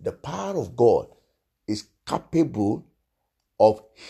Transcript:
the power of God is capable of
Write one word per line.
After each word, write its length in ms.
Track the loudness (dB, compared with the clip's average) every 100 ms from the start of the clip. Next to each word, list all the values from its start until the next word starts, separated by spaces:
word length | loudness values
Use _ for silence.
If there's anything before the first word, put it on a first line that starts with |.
the 120 | -10
power 440 | -10 -10 -8 -6 -6
of 200 | -4 2
God 300 | 4 4 -2 _ _ _ _ _ -10
is 200 | -10 -10 _
capable 800 | -8 -8 -4 -2 -2 -2 -2 -4 -10 _ _ _ _ _ _ 4
of 240 | 4 4 -6 -20